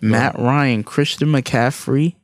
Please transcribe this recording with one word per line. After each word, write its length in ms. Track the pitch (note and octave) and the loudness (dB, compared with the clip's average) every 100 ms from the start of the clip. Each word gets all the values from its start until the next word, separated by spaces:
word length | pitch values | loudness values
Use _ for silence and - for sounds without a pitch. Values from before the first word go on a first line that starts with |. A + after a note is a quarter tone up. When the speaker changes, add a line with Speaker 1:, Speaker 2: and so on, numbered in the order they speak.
Speaker 1:
Go 60 | A2 | 0
Speaker 2:
Matt 260 | A2+ C3 - | 2 0 0
Speaker 1:
ahead. 100 | A#2+ | 0
Speaker 2:
Ryan, 380 | C#3+ C3+ A2+ | 2 2 0
Christian 460 | G#2 - D3 - D3+ | -2 -2 -2 0 0
McCaffrey 880 | C#3 - B2 A#2+ - - C3+ E3 - | 0 0 0 0 -2 -2 0 -2 -4